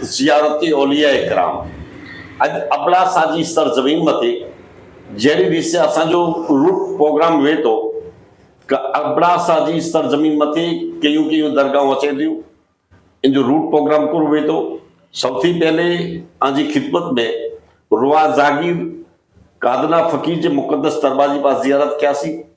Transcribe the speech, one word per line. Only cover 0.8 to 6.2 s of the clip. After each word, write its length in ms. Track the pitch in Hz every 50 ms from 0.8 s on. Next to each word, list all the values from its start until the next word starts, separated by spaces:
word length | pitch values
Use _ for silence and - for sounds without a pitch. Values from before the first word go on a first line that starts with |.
| 139 139 139 147 151 147 135 123 - -
ڪرام. 300 | 107 95 87 82 - - - - - - - - - - - - - - - - - - 131
اڄ 80 | 151 156 151 - - -
ابڙاسا 480 | - - 175 180 185 185 - - 170 160 156 151
جي 100 | 170 156 -
سرزمين 500 | - 160 151 135 120 131 127 139 151 170 170
مٿي 260 | 147 135 - 120 120 - - - - - - - - - - - - - - - - 107
جهڙي 340 | 98 113 143 156 180 185 185
ريت 160 | 160 165 - 165 170
سان 120 | 175 160 147
اسان 220 | 151 160 165 160
جو 120 | 175 175